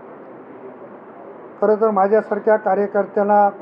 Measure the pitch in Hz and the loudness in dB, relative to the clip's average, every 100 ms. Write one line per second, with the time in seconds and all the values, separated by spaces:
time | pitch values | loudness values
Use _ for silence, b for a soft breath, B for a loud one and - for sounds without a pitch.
0 | - - - - - - 131 127 - - | -20 -20 -20 -20 -20 -20 -20 -18 -20 -20
1 | - - - - - - 202 214 220 208 | -20 -20 -20 -20 -20 -2 0 2 2 2
2 | 196 214 214 202 226 214 208 190 202 202 | 2 2 0 -4 0 0 2 -2 0 -2
3 | 196 214 202 208 202 202 | -2 -2 2 4 2 0